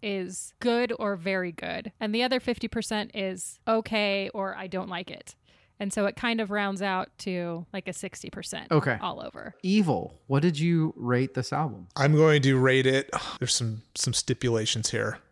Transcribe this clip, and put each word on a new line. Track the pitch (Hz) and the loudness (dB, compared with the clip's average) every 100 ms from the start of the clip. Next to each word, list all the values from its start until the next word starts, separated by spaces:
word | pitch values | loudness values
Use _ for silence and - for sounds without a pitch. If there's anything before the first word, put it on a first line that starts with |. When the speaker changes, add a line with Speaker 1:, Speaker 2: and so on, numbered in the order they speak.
Speaker 1:
is | 214 196 185 185 - - | -6 -6 -6 -10 -14 -4
good | 240 233 247 226 | 0 2 0 -2
or | 208 196 | -4 -4
very | 175 190 180 | -2 -2 -2
good, | 160 165 175 208 - | -6 -8 -8 -10 -8
and | 214 | -4
the | 220 | 0
other | 247 254 | 0 0
fifty | - 240 226 | -2 -4 -4
percent | 233 - 214 - | -4 -4 -4 -4
is | 214 190 185 - - - | -4 -4 -6 -10 -8 0
okay | 220 220 220 208 196 190 | 0 0 0 0 0 -2
or | 208 190 196 | -4 -6 -6
I | 190 | -6
don't | 185 185 | -6 -6
like | 175 180 | -8 -10
it. | - - - _ _ _ - | -14 -18 -20 _ _ _ -8
And | 202 | -4
so | 214 202 | 0 0
it | |
kind | - 240 226 | 0 -2 0
of | 208 | 0
rounds | 208 202 196 | 0 -2 -2
out | 196 185 - - | -2 -2 -4 -8
to, | - 180 170 170 175 | -6 -4 -4 -6 -8
like, | 196 185 | -10 -8
a | |
sixty | - 190 - - | -8 -10 -12 -14
percent | - - - - | -12 -10 -10 0
Speaker 2:
Okay. | 151 143 113 | 2 2 -2
Speaker 1:
all | 180 - | -4 -6
over. | - - - - | -10 -12 -16 -8
Speaker 2:
Evil, | 185 208 175 101 - - - | 0 2 4 2 -2 -12 0
what | 139 | 2
did | 170 147 | 4 2
you | 170 165 156 - | 2 4 2 0
rate | 120 123 131 | 2 2 2
this | - 120 | -2 -4
album? | 143 156 107 87 - | -2 -2 -4 -8 2
Speaker 3:
I'm | 139 | 6
going | 151 160 147 | 8 8 8
to | 135 131 | 6 6
rate | 131 131 131 | 6 6 6
it, | 135 - - | 2 0 -6
<sighs> | - - | -6 -6
there's | 123 | -2
some, | - 117 110 - | 0 -2 -6 -10
some | - - | -4 -2
stipulations | 117 - 120 123 113 110 113 110 | -2 0 0 0 0 0 -2 -2
here. | 113 107 - _ | 0 -2 -4 _